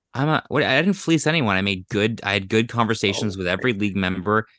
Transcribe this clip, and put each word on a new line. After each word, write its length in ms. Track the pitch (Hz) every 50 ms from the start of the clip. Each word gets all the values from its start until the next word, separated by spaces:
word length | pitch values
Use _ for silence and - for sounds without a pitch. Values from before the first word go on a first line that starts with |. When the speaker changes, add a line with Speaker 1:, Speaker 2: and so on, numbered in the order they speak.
| _ _ -
Speaker 1:
I'm 140 | 123 139 156
a, 160 | 156 123 -
what, 160 | - - 147 120
I 180 | 95 131 139
didn't 140 | 165 202 185
fleece 320 | - - - 165 151 -
anyone. 300 | 151 160 165 127 104 95
I 60 | 92 98
made 260 | 101 98 92 92 -
good, 320 | 110 101 107 113 113 - -
I 100 | 101 101
had 140 | 101 95 95
good 200 | 107 110 117 117
conversations 680 | - 117 117 107 113 - - 98 98 - 117 107 95
Speaker 2:
Oh, 40 | 95
Speaker 1:
with 100 | 90 87
every 240 | 90 95 - 131 110
Speaker 2:
right. 80 | 98
Speaker 1:
league 160 | 104 101 92
member, 500 | 98 95 92 92 92 87 104 107 110 107 - _